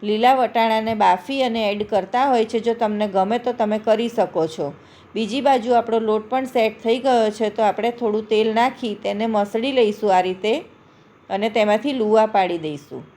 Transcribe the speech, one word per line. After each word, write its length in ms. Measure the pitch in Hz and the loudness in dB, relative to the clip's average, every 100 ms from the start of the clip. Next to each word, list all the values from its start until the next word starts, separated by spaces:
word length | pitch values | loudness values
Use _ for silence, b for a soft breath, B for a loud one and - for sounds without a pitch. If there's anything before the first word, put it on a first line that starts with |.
લીલા 300 | 208 214 240 | -2 2 4
વટાણાને 600 | 262 233 233 226 220 220 | 4 2 2 2 0 -2
બાફી 500 | 220 196 180 185 269 | 0 2 2 0 -2
અને 280 | 254 226 214 | -2 0 -2
એડ 160 | 208 208 | -2 -2
કરતા 380 | 214 185 247 277 | -2 0 0 2
હોય 200 | 247 220 | 2 2
છે. 140 | 226 | -2
જો 140 | 220 | -2
તમને 340 | 233 226 208 208 | 0 -2 -2 -2
ગમે 320 | 190 190 240 | 0 0 0
તો 140 | 240 | -2
તમે 260 | 240 214 214 | -2 -2 -2
કરી 300 | 214 214 233 | 0 0 0
શકો 380 | 226 247 180 160 | -2 -2 0 -4
છો. 260 | 160 143 143 B B B 202 | -2 -8 -8 B B B -6
બીજી 260 | 220 247 | -4 -2
બાજુ 320 | 269 269 226 | 2 2 2
આપણો 260 | 240 233 226 | 0 2 -2
લોટ 300 | 220 214 214 | 0 -2 -2
પણ 160 | 262 262 | -4 -2
સેટ 380 | 254 220 220 | 0 0 -2
થઈ 160 | 226 247 | -2 0
ગયો 300 | 269 247 220 | 2 2 2
છે, 200 | 208 220 | 0 -4
તો 140 | 202 | 0
આપણે 280 | 214 196 220 | 0 2 -2
થોડું 360 | 240 233 214 214 | -2 -2 -2 0
તેલ 260 | 214 220 | 0 2
નાખી 420 | 220 247 262 240 202 | 2 0 0 -8 -6
તેને 320 | 196 202 226 | -6 -4 -2
મસળી 440 | 214 202 226 247 | 0 0 -2 -2
લઈશું 440 | 262 220 208 214 185 | 2 2 2 2 2
આ 60 | |
રીતે 380 | 185 185 208 269 - - b b b _ _ | 2 -2 -2 -2 -4 -20 b b b _ _
અને 200 | 196 220 | -4 -2
તેમાંથી 440 | 226 208 214 247 | 0 2 2 0
લુવા 320 | 269 214 220 214 | -2 2 4 4
પાડી 320 | 214 185 170 | 2 0 -2
દઈશું. 500 | 156 147 - 135 156 | -6 -10 -12 -16 -16